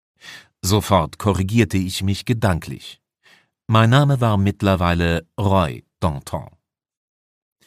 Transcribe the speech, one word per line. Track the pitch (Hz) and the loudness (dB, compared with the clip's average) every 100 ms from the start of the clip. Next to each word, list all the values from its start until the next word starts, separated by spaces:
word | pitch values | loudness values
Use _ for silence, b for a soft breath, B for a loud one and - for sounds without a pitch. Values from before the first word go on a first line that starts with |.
| _ _ B B B B | _ _ B B B B
Sofort | 95 104 - 95 78 - | 0 0 2 0 0 -4
korrigierte | 104 92 95 117 107 98 | -2 0 0 2 2 0
ich | 92 - | -4 -4
mich | 98 98 | -4 -4
gedanklich. | - 113 104 82 69 65 - - _ _ b b b b - | -4 -2 0 -2 -6 -16 -16 -20 _ _ b b b b -2
Mein | 110 113 | 2 4
Name | 135 143 135 | 4 4 2
war | 117 101 | 0 2
mittlerweile | 98 - 101 90 87 85 85 82 - - | 0 0 0 2 2 0 0 -2 -4 -4
Roy | 98 95 78 60 - - | 0 2 0 -4 -16 -6
Danton. | 82 71 - 82 - _ _ _ _ _ _ _ _ _ _ _ | -4 -4 -10 -12 -12 _ _ _ _ _ _ _ _ _ _ _